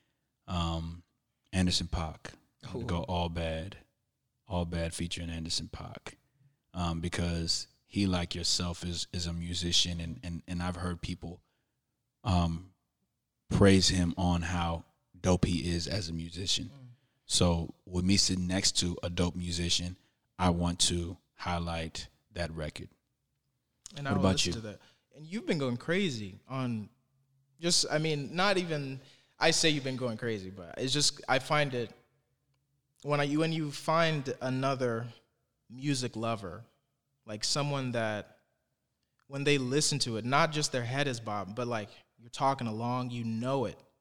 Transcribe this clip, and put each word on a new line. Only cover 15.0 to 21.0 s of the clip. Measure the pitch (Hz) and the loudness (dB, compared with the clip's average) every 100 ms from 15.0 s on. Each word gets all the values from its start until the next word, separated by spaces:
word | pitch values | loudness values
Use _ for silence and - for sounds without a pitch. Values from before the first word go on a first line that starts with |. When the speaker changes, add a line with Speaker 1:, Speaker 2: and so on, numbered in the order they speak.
| _ 90 | _ -2
Speaker 1:
dope | 92 90 | 2 4
he | - 87 87 | 4 2 0
is | 85 82 | -2 -2
as | 87 80 | -4 -4
a | |
musician. | 82 82 85 98 - - | -6 -6 -6 -2 0 -2
Speaker 2:
Mm. | 139 131 - _ _ - | -12 -20 -20 _ _ 0
Speaker 1:
So | - 90 85 82 - - | 4 6 4 0 -8 -6
with | 90 | 0
me | 92 98 | 4 6
sitting | - 92 90 | 4 2 0
next | 92 - - | 2 2 2
to | 90 87 | -2 -2
a | 87 | -4
dope | 87 90 90 | 0 0 0
musician, | 87 85 85 - 87 90 _ _ _ - | -4 -2 0 0 -2 -8 _ _ _ 0
I | 92 | 2
want | 87 87 87 | 4 0 2
to | - 87 | 2 2